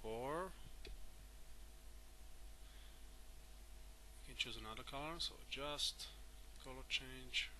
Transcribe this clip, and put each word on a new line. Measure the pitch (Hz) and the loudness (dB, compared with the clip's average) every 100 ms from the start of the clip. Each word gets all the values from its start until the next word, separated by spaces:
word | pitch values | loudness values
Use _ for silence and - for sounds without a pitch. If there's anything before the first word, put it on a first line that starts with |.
Or | 110 113 127 160 190 - - - - - - - - - - - - - - - - - - - - - - - - - - - - - - - - - - - - - - | 4 4 6 6 4 0 -4 -4 -2 0 0 -2 -8 -6 -4 -4 -4 -6 -6 -6 -8 -6 -6 -4 -6 -6 -6 -6 -8 -6 -6 -6 -6 -6 -6 -6 -6 -6 -6 -6 -8 -6 -4
you | |
can | 113 | 2
choose | 123 113 | 2 2
another | 110 113 | -2 -2
color, | 123 139 151 165 | 0 0 2 2
so | - - - | 2 0 -2
adjust, | 135 143 147 - - - - - - - - | 2 4 6 4 4 -4 -4 -8 -6 -8 -6
color | 135 127 131 | -4 -4 4
change | - 131 131 123 - - | 4 4 -2 4 4 4